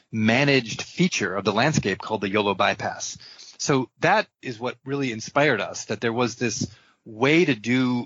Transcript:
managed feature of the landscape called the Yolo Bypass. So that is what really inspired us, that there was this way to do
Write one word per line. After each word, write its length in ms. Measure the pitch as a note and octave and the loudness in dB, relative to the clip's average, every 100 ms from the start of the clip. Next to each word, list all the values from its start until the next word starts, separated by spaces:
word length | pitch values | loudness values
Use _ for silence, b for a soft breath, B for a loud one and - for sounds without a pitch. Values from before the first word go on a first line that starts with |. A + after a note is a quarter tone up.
| b | b
managed 720 | A2 A2 A#2+ C#3+ C3+ A2+ G2+ | 0 2 4 4 2 0 -8
feature 520 | - - F3+ - G2 F#2+ | -8 0 0 0 -2 0
of 80 | |
the 80 | G2 | 0
landscape 460 | G2+ C#3+ - G2+ F#2+ | 2 2 2 0 -4
called 240 | - A2 | -4 -4
the 80 | G2+ | -2
Yolo 240 | G#2 G2+ | 0 0
Bypass. 640 | F#2 G2+ F#2+ A2 D#2+ - - B B B B | 2 0 0 -6 -8 -10 -12 B B B B
So 320 | - C#3 B2+ _ | 0 0 0 _
that 260 | D#3 G#3 - _ | 2 2 0 _
is 180 | C3+ A2+ | -12 -8
what 180 | B2 A#2+ C3+ | -8 -8 -6
really 260 | C#3 C3 | -4 -4
inspired 480 | A2 - C#3+ D3 A2 | -4 -2 2 2 2
us, 260 | F#2 - - | -2 -8 -8
that 160 | G#2+ | -4
there 120 | A#2 | -2
was 220 | A2+ A#2+ A#2 | 0 -2 0
this 360 | A#2+ - - b b b - | -4 -2 -6 b b b -18
way 380 | G#2+ C3 D#3+ | 0 4 4
to 100 | E3 | 4
do 520 | A2 A2 B2+ B2+ B2 | 0 0 2 2 0